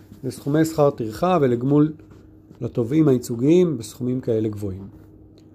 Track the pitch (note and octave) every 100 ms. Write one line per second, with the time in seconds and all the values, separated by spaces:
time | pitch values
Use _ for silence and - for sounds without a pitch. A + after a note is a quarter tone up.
0 | - - C3 - C#3+ D3+ D#3+ - C#3+ C#3+
1 | A2 - F3+ F3+ C3+ A#2+ C3+ D3 D3+ D3+
2 | - - - - - - A#2 - A#2 D#3
3 | D3 B2+ - A#2 C3+ F3 F3+ B2 A2 -
4 | B2 C3 B2 A2 A2 G#2 G#2 F#2 G2 -
5 | - - - - -